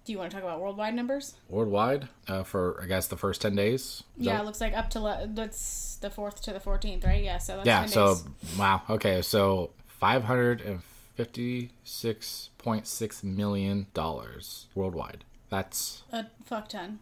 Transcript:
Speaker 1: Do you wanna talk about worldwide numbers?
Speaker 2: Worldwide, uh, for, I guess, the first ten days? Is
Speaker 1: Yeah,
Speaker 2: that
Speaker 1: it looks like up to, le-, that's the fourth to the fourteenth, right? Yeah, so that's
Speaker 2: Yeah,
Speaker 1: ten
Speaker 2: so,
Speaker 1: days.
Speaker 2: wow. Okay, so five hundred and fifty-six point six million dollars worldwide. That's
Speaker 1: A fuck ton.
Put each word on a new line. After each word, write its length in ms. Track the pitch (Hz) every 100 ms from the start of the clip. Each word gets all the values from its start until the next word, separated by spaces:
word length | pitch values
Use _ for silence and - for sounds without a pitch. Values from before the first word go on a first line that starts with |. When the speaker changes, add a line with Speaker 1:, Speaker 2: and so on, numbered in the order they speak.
Speaker 1:
Do 80 | -
you 60 | 202
wanna 120 | 180
talk 120 | 190
about 180 | 180 160
worldwide 340 | 196 202 214
numbers? 400 | 240 240 277 - - -
Speaker 2:
Worldwide, 600 | - 117 101 117 143 139 - -
uh, 160 | 95
for, 360 | 92 98 90 -
I 40 | 92
guess, 220 | 95 -
the 80 | 90
first 260 | 98 -
ten 140 | 107 101
days? 480 | 104 135 - - - -
Is 80 | 240
Speaker 1:
Yeah, 80 |
Speaker 2:
that 80 | 214
Speaker 1:
it 40 | 214
looks 140 | 208
like 140 | 220
up 160 | 220 220
to, 100 | 226
le-, 260 | 214 196 214
that's 640 | 220 220 - - - - -
the 80 | 202
fourth 300 | 214 202 202
to 100 | -
the 60 | 196
fourteenth, 440 | 196 196 214 190
right? 180 | - 190
Yeah, 140 | - 175
so 200 | - 185
that's 100 | 120
Speaker 2:
Yeah, 140 | 101
Speaker 1:
ten 80 | 104
Speaker 2:
so, 260 | 110 101
Speaker 1:
days. 100 | 87 71 - 85 90
Speaker 2:
wow. 220 | 98 95 -
Okay, 320 | 107 104 92
so 500 | - 104 98 95 85 - -
five 380 | - 98 127
hundred 380 | 110 123 120 117
and 200 | 107 90 - - -
fifty-six 1300 | - 117 - 123 123 120 - - - 117 107 - - - _
point 280 | 117 107 -
six 360 | - 107 -
million 640 | 98 95 104 101 98 101 98
dollars 720 | 82 80 62 58 - - - -
worldwide. 500 | 95 92 82 - - - - -
That's 520 | 95 - - - - -
Speaker 1:
A 140 | 233 220 _
fuck 240 | - 220 214
ton. 320 | 202 180 214